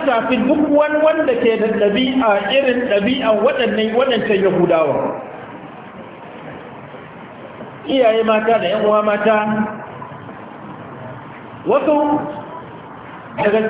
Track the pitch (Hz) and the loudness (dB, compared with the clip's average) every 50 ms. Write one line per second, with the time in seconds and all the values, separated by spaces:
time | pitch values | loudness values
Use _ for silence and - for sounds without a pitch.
0 | 269 277 247 226 - 220 254 226 - 262 311 302 302 285 285 294 294 302 302 302 | 2 2 2 2 2 2 0 2 2 2 2 2 4 4 4 4 4 4 2 4
1 | 302 311 320 320 302 277 240 240 - 233 220 202 208 220 214 202 208 202 202 247 | 4 4 4 4 2 2 2 2 2 2 2 2 0 0 2 2 2 2 2 2
2 | 262 262 262 262 233 220 202 202 196 - 254 269 277 262 247 240 240 - 202 202 | 0 2 2 2 4 4 2 2 2 2 2 2 2 2 2 0 0 0 0 0
3 | 196 240 262 269 220 220 220 202 208 262 294 262 240 214 202 214 220 220 220 240 | 2 0 0 0 2 2 2 4 2 2 2 2 0 0 2 0 0 2 2 2
4 | 262 262 247 214 - - 208 190 190 190 175 170 175 165 170 165 160 143 131 - | 2 2 2 0 2 2 2 2 2 2 4 2 4 4 4 4 2 2 0 0
5 | - - - - - - - - - - - - - - - - - - - - | -2 -4 -6 -8 -10 -12 -14 -14 -16 -16 -16 -16 -16 -16 -16 -18 -18 -18 -16 -16
6 | - - - - - - - - - - - - - - - - - - - - | -18 -18 -18 -18 -18 -18 -16 -16 -16 -14 -14 -14 -16 -16 -16 -16 -16 -16 -16 -16
7 | - - - - - - - - - - - - - - - - - - 269 269 | -16 -16 -16 -18 -16 -16 -16 -16 -16 -16 -16 -16 -16 -16 -16 -12 -6 -2 2 4
8 | 247 226 220 226 220 220 220 214 220 226 226 214 180 175 196 220 214 208 214 214 | 6 6 6 4 4 4 4 4 4 4 2 4 2 0 0 2 2 4 4 4
9 | 208 214 208 208 - 226 220 214 214 214 214 214 214 214 - - - - - - | 4 2 0 2 4 4 4 4 2 0 0 -2 -2 -4 -6 -8 -12 -14 -14 -14
10 | - - - - - - - - - - - - - - - - - - - - | -14 -14 -14 -16 -16 -16 -16 -16 -16 -16 -16 -16 -16 -16 -14 -14 -14 -16 -14 -14
11 | - - - - - - - - - - - - - 156 220 285 262 302 302 294 | -14 -14 -14 -14 -16 -16 -16 -16 -16 -16 -16 -6 0 2 2 4 4 4 4 4
12 | 302 294 294 - - - - - - - - - - - - - - - - - | 4 2 0 0 -2 -4 -8 -10 -12 -12 -14 -14 -14 -14 -16 -16 -16 -18 -18 -18
13 | - - - - - - - - 220 208 202 220 220 220 | -16 -16 -16 -16 -16 -12 -6 0 2 2 2 2 2 0